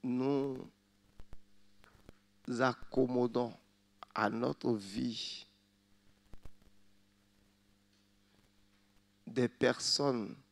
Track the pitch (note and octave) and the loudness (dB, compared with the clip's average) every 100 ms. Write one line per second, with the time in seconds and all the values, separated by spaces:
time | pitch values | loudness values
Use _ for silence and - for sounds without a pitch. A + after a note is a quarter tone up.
0 | C3 B2+ C3 C#3+ C#3 C3 - _ _ _ | -2 0 2 0 0 -6 -10 _ _ _
1 | _ - - - - - - - - - | _ -18 -12 -12 -12 -20 -20 -20 -20 -20
2 | - - _ _ - A#2+ B2+ A#2+ - - | -20 -20 _ _ -6 2 2 2 -2 2
3 | B2+ B2+ B2 A#2+ A#2+ - _ _ _ _ | 2 4 2 2 -2 -6 _ _ _ _
4 | - - G#2 A2+ B2 C#3+ B2 A2 G2 G#2 | -10 0 0 2 -2 -2 0 -2 -2 -4
5 | B2+ A2+ - - - _ _ _ _ _ | -4 -4 -8 -10 -16 _ _ _ _ _
6 | - - _ - - - - - - - | -20 -20 _ -14 -12 -14 -20 -20 -20 -20
7 | _ _ _ _ _ _ _ _ _ _ | _ _ _ _ _ _ _ _ _ _
8 | _ _ _ _ _ _ _ _ _ _ | _ _ _ _ _ _ _ _ _ _
9 | _ _ - A#2+ B2 - B2 B2 - - | _ _ -6 0 0 4 2 4 0 2
10 | C#3+ B2 G2+ - - | 2 2 -2 -8 -18